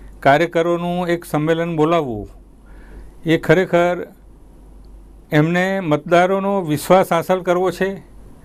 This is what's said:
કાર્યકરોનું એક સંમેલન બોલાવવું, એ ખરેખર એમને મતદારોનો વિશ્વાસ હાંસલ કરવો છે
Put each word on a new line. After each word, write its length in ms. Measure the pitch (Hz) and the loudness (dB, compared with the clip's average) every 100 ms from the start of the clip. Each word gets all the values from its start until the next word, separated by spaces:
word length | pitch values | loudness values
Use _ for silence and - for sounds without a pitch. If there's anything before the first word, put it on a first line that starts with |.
| - - | -20 -2
કાર્યકરોનું 880 | 139 147 170 170 170 170 175 175 175 | 2 2 2 -2 -2 -2 -2 -4 -2
એક 160 | 170 | -4
સંમેલન 520 | - 151 156 165 170 165 | -4 -4 -2 -2 -2 -2
બોલાવવું, 520 | 156 170 139 107 95 - - - - - - - - - 165 | 0 0 -2 -8 -12 -18 -20 -20 -20 -20 -20 -20 -20 -10 -2
એ 120 | 160 | -2
ખરેખર 680 | - 165 180 175 175 175 - - - - - - - - - - - - - | 4 2 4 2 2 -2 -8 -16 -20 -20 -20 -20 -20 -20 -20 -20 -20 -20 -4
એમને 480 | 151 160 175 190 196 | 0 2 0 0 -2
મતદારોનો 800 | 170 147 156 170 180 196 196 196 | -2 -2 2 2 4 2 0 -2
વિશ્વાસ 520 | 165 147 - 185 185 | -2 -4 4 4 4
હાંસલ 280 | 170 156 185 | -2 -2 -4
કરવો 300 | 180 175 185 | 0 0 0
છે 320 | 180 190 196 - - - - | -2 -4 -6 -14 -20 -20 -20